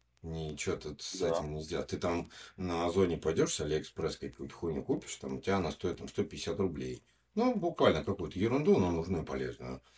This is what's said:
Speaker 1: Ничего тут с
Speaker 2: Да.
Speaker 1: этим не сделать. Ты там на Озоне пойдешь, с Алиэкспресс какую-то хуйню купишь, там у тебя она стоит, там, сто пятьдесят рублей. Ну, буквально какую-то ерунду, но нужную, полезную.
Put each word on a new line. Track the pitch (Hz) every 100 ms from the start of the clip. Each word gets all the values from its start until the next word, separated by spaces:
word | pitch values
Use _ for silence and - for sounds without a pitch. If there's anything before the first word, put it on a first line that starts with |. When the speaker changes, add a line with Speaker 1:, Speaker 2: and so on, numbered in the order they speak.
| _ _
Speaker 1:
Ничего | 82 80 78 73 - 76
тут | 76 73
с | - 92
Speaker 2:
Да. | 87
Speaker 1:
этим | 85 76 78
не |
сделать. | 78 80 -
Ты | 85
там | 87 85 - - - -
на | 90 85 87
Озоне | 90 92 80
пойдешь, | 78 82 - -
с |
Алиэкспресс | 76 78 76 - 80 -
какую-то | 67 - 69 -
хуйню | 85 71
купишь, | 65 - - -
там | 69 65
у |
тебя | - 98
она | 80
стоит, | - 92 82
там, | -
сто | -
пятьдесят | 101 73 - 101
рублей. | 95 73 64 62 _ _ _ 208
Ну, | 254 226
буквально | 349 - 127 78 -
какую-то | 95 80 90
ерунду, | 113 135 151 113
но | 90
нужную, | 85 82 87 73
полезную. | 67 64 58 62 65 _